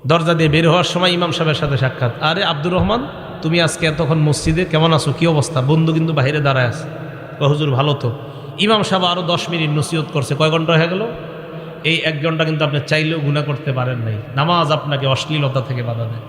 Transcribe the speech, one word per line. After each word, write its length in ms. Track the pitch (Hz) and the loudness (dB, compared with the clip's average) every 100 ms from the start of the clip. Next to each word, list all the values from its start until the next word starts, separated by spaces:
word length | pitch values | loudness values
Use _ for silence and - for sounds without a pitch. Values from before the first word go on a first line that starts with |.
| 131 | 2
দরজা 260 | 165 165 | 2 4
দিয়ে 160 | 165 160 | 4 4
বের 200 | 151 165 | 4 4
হওয়ার 140 | 175 | 4
সময় 280 | 170 175 180 | 2 2 2
ইমাম 200 | 175 175 | 2 0
সাহেবের 240 | - 160 | 0 0
সাথে 220 | 147 147 139 | 0 0 0
সাক্ষাৎ। 460 | 131 - 120 - | 0 0 -4 0
"আরে 200 | 151 170 | -2 0
আব্দুর 300 | 180 151 170 | 0 -2 0
রহমান, 340 | 180 185 233 285 - - - | 2 2 0 -4 -10 -12 -6
তুমি 200 | 160 175 | 0 2
আজকে 260 | 165 - 160 | 2 0 -2
এতক্ষণ 320 | 147 160 160 | 0 0 2
মসজিদে, 460 | 151 139 165 156 | 2 2 0 0
কেমন 280 | 180 156 165 | 2 2 4
আছো, 200 | 156 151 | 4 2
কি 140 | 123 165 | 2 2
অবস্থা?" 340 | 156 123 151 | 2 2 0
বন্ধু 320 | 131 160 160 | 2 4 4
কিন্তু 200 | 160 160 | 2 0
বাইরে 260 | 147 131 151 | 2 2 2
দাঁড়ায় 280 | 143 131 120 | 2 2 0
আছে। 200 | - - - - - - - | -2 -10 -12 -12 -14 -14 -2
কয়, 80 | 143 | 0
"হুজুর, 240 | 147 151 | 2 0
ভালো 220 | 127 147 | 2 0
তো।" 180 | 131 120 117 - - - - | 0 -2 -6 -12 -14 -14 -2
ইমাম 240 | 202 220 | 2 2
সাহেব 200 | 190 190 | 2 0
আরও 180 | 180 175 | 0 0
দশ 280 | 165 170 - | 0 -2 -2
মিনিট 200 | 170 151 | -2 0
নসিহত 360 | 147 143 160 143 | 0 0 -2 -2
করছে। 220 | 147 - | -4 -2
কয় 140 | 147 156 | 0 2
ঘন্টা 240 | 165 160 | 2 2
হয়ে 140 | 160 170 | 2 2
গেল? 180 | 185 233 - - - - - - - | 0 -4 -6 -12 -12 -12 -12 -12 -4
এই 120 | 156 | 0
এক 280 | 165 147 151 | 0 0 -2
ঘন্টা 220 | 160 160 | -2 0
কিন্তু 200 | 160 151 | 0 0
আপনি 140 | 147 143 - | 0 -2 0
চাইলেও 320 | 156 156 160 | 0 0 0
গুনাহ 240 | 143 147 | 0 0
করতে 280 | 143 135 143 | -2 -4 -4
পারেন 280 | 127 123 120 | -2 -2 -2
নাই। 180 | 113 107 - | -4 -4 -6
নামাজ 360 | 135 156 175 151 | -2 0 2 2
আপনাকে 360 | 151 143 139 135 | 0 0 -2 0
অশ্লীলতা 540 | 131 - 156 139 131 | 0 0 0 0 -2
থেকে 220 | 113 123 | -4 -4
বাধা 200 | 120 113 | -4 -4
দেয়। 180 | 113 - | -4 -6